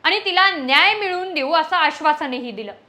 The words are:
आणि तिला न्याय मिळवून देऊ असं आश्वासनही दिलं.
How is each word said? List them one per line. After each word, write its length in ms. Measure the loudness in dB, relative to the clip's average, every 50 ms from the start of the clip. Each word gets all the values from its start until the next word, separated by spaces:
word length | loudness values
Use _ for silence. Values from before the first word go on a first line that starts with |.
| 2
आणि 140 | 2 0 2
तिला 320 | -2 0 2 4 4 2
न्याय 440 | 2 0 -2 2 4 4 4 4 2
मिळवून 400 | 0 -2 -4 -2 -4 -6 -4 -4
देऊ 180 | -4 -2 2
असं 240 | 2 0 2 2 0
आश्वासनही 720 | 2 2 0 0 0 0 0 0 0 -4 -6 -6 -6 -8 -8
दिलं. 220 | -10 -10 -12 -12 -14 -16 _